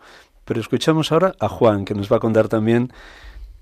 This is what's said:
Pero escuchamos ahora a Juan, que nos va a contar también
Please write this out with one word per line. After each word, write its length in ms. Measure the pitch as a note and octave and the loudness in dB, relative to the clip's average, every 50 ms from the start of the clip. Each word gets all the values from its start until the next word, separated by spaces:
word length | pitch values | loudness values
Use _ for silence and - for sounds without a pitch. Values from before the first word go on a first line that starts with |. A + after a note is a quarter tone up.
| _ - - - _ _ _ _ _ | _ -20 -20 -20 _ _ _ _ _
Pero 160 | - - A#2 | -6 -6 -6
escuchamos 500 | G#2+ - - A2+ - E3 D#3 D#3+ D3 - | -4 -4 -4 -2 0 0 0 0 0 0
ahora 240 | E3 E3 F3+ F#3+ - - | 0 0 0 0 -2 -4
a 80 | A2 G2 | -6 -6
Juan, 380 | F2+ - B2 A2+ G#2 G2 G2 | -2 2 2 2 2 2 -2
que 80 | - G#2 | -4 -6
nos 180 | G2+ G2+ F#2+ | -6 -2 0
va 60 | A#2 A2 | 0 0
a 20 | |
contar 280 | - A2+ A2 A2+ A2 G#2+ | 0 2 2 2 2 2
también 440 | - A2+ G#2+ A2+ A#2 A#2+ B2 B2 - - - - - - - - - - - - - - | 0 0 2 2 2 2 0 -2 -8 -14 -20 -20 -20 -20 -20 -20 -20 -20 -20 -20 -20 -20